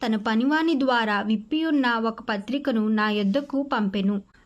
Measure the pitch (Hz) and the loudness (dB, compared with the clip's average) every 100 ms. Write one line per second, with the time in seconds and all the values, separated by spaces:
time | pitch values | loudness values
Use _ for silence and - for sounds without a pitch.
0 | 240 220 226 220 262 311 330 277 262 240 | -2 -2 0 2 2 2 2 2 2 2
1 | 220 202 208 214 - 311 320 294 254 226 | 2 0 0 -2 0 -2 2 2 2 0
2 | 226 220 233 208 202 277 285 226 214 220 | -2 -4 -6 -6 -4 -4 0 0 2 2
3 | 214 208 202 254 285 277 277 240 202 202 | 0 0 2 0 0 -4 -2 -2 -2 0
4 | 196 202 - _ | 0 -2 -6 _